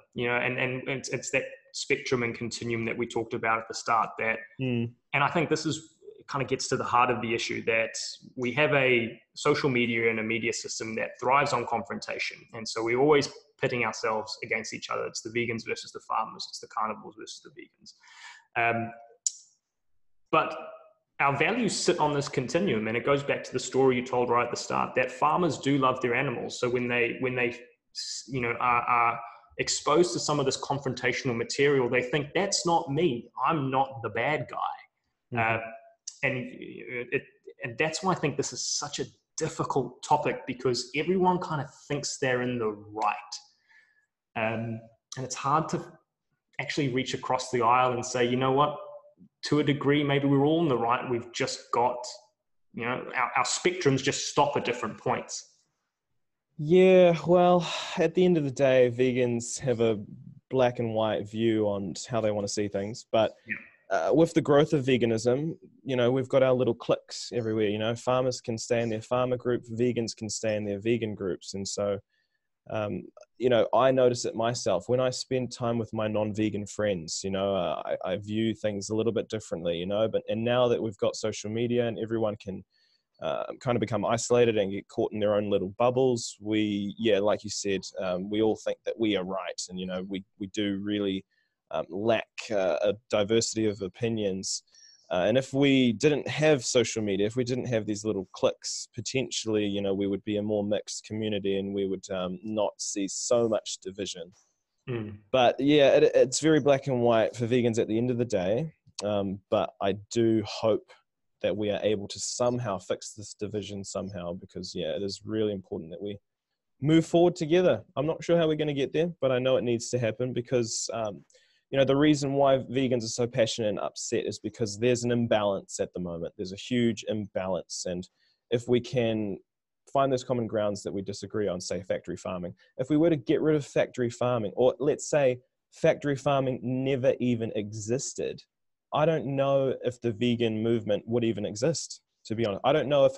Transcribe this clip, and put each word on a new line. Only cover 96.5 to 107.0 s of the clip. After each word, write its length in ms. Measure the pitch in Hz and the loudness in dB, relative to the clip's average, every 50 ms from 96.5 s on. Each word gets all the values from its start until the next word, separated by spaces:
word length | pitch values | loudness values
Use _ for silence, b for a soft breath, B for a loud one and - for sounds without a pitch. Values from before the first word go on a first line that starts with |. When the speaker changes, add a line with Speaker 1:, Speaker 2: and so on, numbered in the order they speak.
| 151 135 120 | 4 4 2
Speaker 2:
social 380 | - - 127 113 - - 113 | 2 2 2 2 2 0 -4
media, 240 | 107 104 98 92 101 | -2 -2 0 0 0
if 100 | 104 110 | 0 0
we 80 | 127 127 | -2 -2
didn't 220 | 117 131 123 - | -2 -2 -4 -2
have 200 | 120 123 110 104 | -2 -2 -2 -2
these 200 | 107 107 101 104 | -2 -6 -4 -2
little 220 | 110 104 98 92 - _ | -4 -2 -2 -4 -8 _
cliques, 540 | - - 127 - - - - - - - - _ | 0 0 0 0 -2 -8 -10 -10 -10 -12 -12 _
potentially, 720 | - 110 - - 131 131 - - - - 110 107 107 104 | -12 -10 -4 -4 -4 -4 -2 -6 -6 -4 -2 0 0 0
you 160 | 101 98 101 | 0 -2 -2
know, 120 | 101 98 98 | -2 -2 -2
we 120 | 95 101 | 0 0
would 180 | 98 98 95 - | -2 -2 -2 -4
be 140 | - 104 104 | -4 -4 -2
a 60 | 104 | -2
more 200 | 107 107 104 101 | 0 0 -2 0
mixed 400 | 101 104 95 - - - - - | 0 -2 -4 -4 -6 -12 -12 -10
community 520 | - 107 107 110 107 107 101 98 98 98 98 | -10 -6 -4 -4 -2 -2 -2 -2 0 -2 0
and 160 | 98 98 98 | -2 -2 -2
we 140 | 101 98 95 | -2 -2 -2
would, 180 | 95 92 - - | -4 -6 -6 -8
um, 260 | 98 92 90 90 92 90 98 | -6 -4 -4 -4 -6 -8 -8
not 300 | 110 107 107 104 85 - _ | -6 -2 0 0 -2 -2 _
see 300 | - - - 104 98 95 | -10 -8 -4 -4 -4 -4
so 420 | - - - - 123 120 117 113 | -4 -6 -2 2 2 4 4 2
much 300 | 110 101 - - - - | 2 0 -2 -4 -10 -10
division. 500 | - 95 92 101 101 90 - 92 85 87 - _ _ _ _ _ _ _ _ _ _ - | -10 -14 -8 -8 -8 -8 -8 -10 -14 -16 -18 _ _ _ _ _ _ _ _ _ _ -6
Speaker 1:
Mm. 280 | 123 117 107 104 101 104 _ _ | -6 -6 -6 -8 -10 -14 _ _
Speaker 2:
But 280 | - 131 123 117 - - | 4 6 6 6 4 4
yeah, 360 | 131 143 147 147 139 135 104 | 4 6 6 8 8 8 8
it, 160 | 143 151 143 - | 8 6 6 6
it's 260 | 135 127 123 127 - | 6 4 4 4 2
very 200 | - 160 156 147 | 4 6 6 6
black 280 | 123 143 139 135 - 139 | 6 4 4 4 2 0
and 140 | 135 123 | 0 2